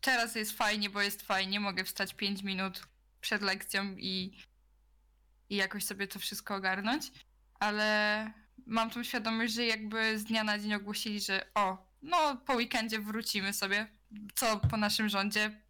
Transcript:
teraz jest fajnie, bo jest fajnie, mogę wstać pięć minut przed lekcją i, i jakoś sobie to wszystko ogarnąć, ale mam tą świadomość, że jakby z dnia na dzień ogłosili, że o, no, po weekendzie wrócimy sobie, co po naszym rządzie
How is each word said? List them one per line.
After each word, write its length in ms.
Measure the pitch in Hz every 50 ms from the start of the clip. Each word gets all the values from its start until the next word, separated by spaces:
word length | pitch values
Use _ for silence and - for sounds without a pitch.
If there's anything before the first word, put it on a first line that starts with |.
teraz 340 | - 269 262 240 233 233 214
jest 180 | 226 214 208 -
fajnie, 380 | - 233 208 208 214 208 208
bo 120 | 196 202 202
jest 200 | 202 202 202 -
fajnie, 380 | - 202 190 190 190 196 208
mogę 240 | 208 202 185 180 185
wstać 300 | 185 - - 196 185 -
pięć 280 | - - 196 202 190 196
minut 440 | 196 190 185 190 190 185 - - - _ _ _ _ _ _
przed 220 | - - 226 208 208
lekcją 540 | 196 190 196 - - - 196 196 202 190
i, 400 | 185 - 190 190 190 185 185 - - - - _ _ _ _ _ _ _ _ _ _ _ _ _ _ _ _ _ _ _ _
i 60 | 202
jakoś 280 | 202 190 190 - 208 190
sobie 220 | - 208 190 196 190
to 100 | - 202
wszystko 360 | - - - 208 - - 208
ogarnąć, 500 | 196 190 190 185 190 196 220 247 302 - - - - - _ _ _ _ _ _ _
ale 720 | - 214 208 208 214 214 214 214 208 208 208 214 220 220 220 - - _ _ - -
mam 240 | - 220 226 226 226
tą 120 | 226 240 240
świadomość, 500 | - - 247 214 226 226 226 226 240 220
że 100 | 226 240
jakby 540 | 233 220 214 214 214 208 226 220 220 220 214
z 60 | 214
dnia 200 | 214 220 220 214
na 140 | 214 208 208
dzień 160 | 208 214 214
ogłosili, 460 | 208 202 202 208 - - 226 208 208
że 260 | 196 - 190 190 - - -
o, 320 | 214 208 190 190 190 - _ _ _ -
no, 340 | 294 349 349 311 294 277
po 180 | 254 - - 269
weekendzie 460 | 233 240 247 - 240 220 226 220 220
wrócimy 520 | 208 208 214 220 226 - - 202 190 196 202
sobie, 340 | - - 196 196 208 220 214 - - _ _ - 208 208 202 -
co 260 | - - 233 220 208
po 160 | - - -
naszym 320 | 220 214 208 208 - 220 214
rządzie 540 | 196 196 196 208 202 214 214 214 214 - - _